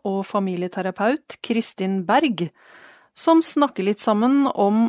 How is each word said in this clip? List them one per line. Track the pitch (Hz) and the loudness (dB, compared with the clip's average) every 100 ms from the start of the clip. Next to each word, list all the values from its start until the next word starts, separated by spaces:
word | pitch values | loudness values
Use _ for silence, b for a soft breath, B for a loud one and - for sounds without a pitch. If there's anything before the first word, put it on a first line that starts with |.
| 202 | -4
og | 196 190 | -4 -4
familieterapeut | 208 196 175 180 185 185 180 208 302 - - | -4 -2 -4 -6 -4 -6 -2 -2 -2 -6 -10
Kristin | - 233 - - 190 190 175 | -4 -2 -2 -4 -4 -2 0
Berg, | 240 311 190 175 B B B B B B | 2 2 -2 -6 B B B B B B
som | - - 330 320 | -4 4 4 4
snakker | - 285 - 190 | 0 -2 0 -2
litt | 208 | -2
sammen | - 208 240 277 277 | 0 2 2 2 0
om | - 202 214 | 0 2 2